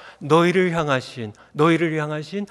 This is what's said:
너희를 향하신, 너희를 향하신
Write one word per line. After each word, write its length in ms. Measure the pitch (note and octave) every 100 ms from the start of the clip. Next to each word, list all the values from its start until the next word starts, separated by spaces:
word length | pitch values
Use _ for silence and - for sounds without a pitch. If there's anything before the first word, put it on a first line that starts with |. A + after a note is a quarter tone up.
| - -
너희를 540 | C#3 D#3+ F3 F3+ F#3
향하신, 580 | E3 D3 C3 - B2+ G#2+ - _
너희를 440 | D3 D#3+ E3 E3+ D#3
향하신 500 | D3+ D3+ D3+ G3+ G3+